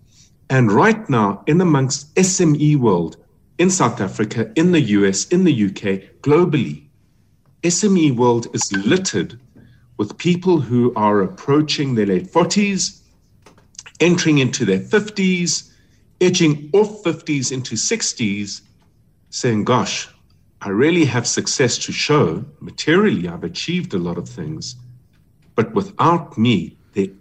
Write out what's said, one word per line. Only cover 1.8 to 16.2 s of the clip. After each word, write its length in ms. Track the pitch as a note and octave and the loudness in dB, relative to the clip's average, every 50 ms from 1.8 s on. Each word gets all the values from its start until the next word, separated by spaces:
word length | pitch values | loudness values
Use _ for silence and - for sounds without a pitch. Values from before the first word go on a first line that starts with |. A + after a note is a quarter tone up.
| C3 B2+ - - - - - F#3 | 2 0 -4 -6 -10 -4 0 2
S 220 | F#3+ F#3 - - | 2 2 2 2
M 140 | F3+ D#3+ D3 | 2 2 2
E 200 | - D3+ D3+ D3+ | 4 4 4 4
world, 400 | C#3+ A#2+ A2 F#2 F2 E2 D#2+ - - _ _ _ _ _ _ _ - | 4 4 2 2 2 0 -4 -8 -14 _ _ _ _ _ _ _ 0
in 120 | F3 F#3+ | 0 0
South 300 | F#3 - C#3 A2+ G#2+ - | 2 2 0 0 0 -2
Africa, 520 | G2+ F#2 - - G#2+ - - A#2 A2 - - | -6 -6 -2 -4 -4 -4 -2 -6 -6 -2 0
in 160 | D#3+ E3 F3+ F3 | 2 2 4 4
the 80 | D#3 | 4
U 260 | B2+ G#2 G#2 G2+ G2+ | 2 2 2 2 4
S, 200 | F#2+ F#2+ - - - | 2 2 -2 -2 0
in 160 | F3+ F3+ F#3+ | 0 2 4
the 80 | E3 C#3 | 4 2
U 180 | A2 G2+ F#2+ | 2 0 -2
K, 400 | G2 - - G2 G2 F#2+ - - _ _ | -2 -4 -4 -4 -4 -4 -6 -14 _ _
globally, 640 | - C#3 D3+ E3 F3+ D#3 C#3+ C3+ G#2 D2+ D2 - - _ _ _ _ _ _ _ _ _ _ _ _ _ _ _ - | 0 2 4 4 4 4 2 -2 -2 -2 -6 -12 -14 _ _ _ _ _ _ _ _ _ _ _ _ _ _ _ -4
S 200 | F3 E3+ - G#3+ | -2 -2 0 2
M 140 | G3+ F#3+ | 2 2
E 140 | F3+ D#3 D3 | 4 4 2
world 360 | B2 A2+ B2 B2 A#2+ A#2 A#2 - - | 2 4 4 4 2 2 -2 -4 -6
is 180 | B2 - - G2+ | -6 -6 -4 -4
littered 680 | G2 G2 A#2 E3+ F#3 F#3+ - - F#2+ E2+ - - - _ _ _ - - - - _ _ _ _ | -4 0 0 0 0 0 -2 -4 -4 -6 -6 -10 -20 _ _ _ -20 -20 -20 -20 _ _ _ _
with 220 | - G#2 G2+ - - | -8 -8 -8 -6 -4
people 420 | - E3+ F3 F3 F3+ F#3 F3 D#3 | 0 0 0 0 2 0 0 0
who 320 | B2 G#2 B2 A#2+ A#2+ B2 - | 0 0 0 2 2 0 0
are 260 | A2 G#2+ G#2 G#2 G2+ F#2+ | 0 0 2 2 2 0
approaching 720 | F#2 - - - - C#3 D3+ D3+ D3 - - C#3+ C3+ B2 | -2 -4 -10 -2 0 2 2 2 0 -2 -4 -4 -2 0
their 120 | A2 G#2 | 0 0
late 220 | G2 F#2 F2+ - - | 0 0 -2 -2 -2
forties, 760 | - E3 F3 F3 - G#3 G3+ G3+ G3 F3+ - - - _ _ _ _ _ _ _ _ _ _ - _ _ _ _ _ - - - _ - | 0 0 0 2 2 0 0 0 -2 -4 -6 -8 -10 _ _ _ _ _ _ _ _ _ _ -20 _ _ _ _ _ -20 -20 -18 _ 0
entering 380 | D#3 F3+ F3 F3 - D#3+ D3+ C#3+ | 2 2 2 2 2 2 2 2
into 260 | C3 A#2+ - - B2 | 2 0 -2 -2 -2
their 160 | F#2+ F#2+ F#2+ | 0 0 -2
fifties, 920 | - - - G#3 G#3 - - - F#3+ F#3 F#3 F3 F3 E3 - - - _ _ _ _ _ _ _ _ _ _ - | -2 0 -2 -2 -2 -2 -6 -2 0 0 0 0 -2 -4 -4 -6 -8 _ _ _ _ _ _ _ _ _ _ 0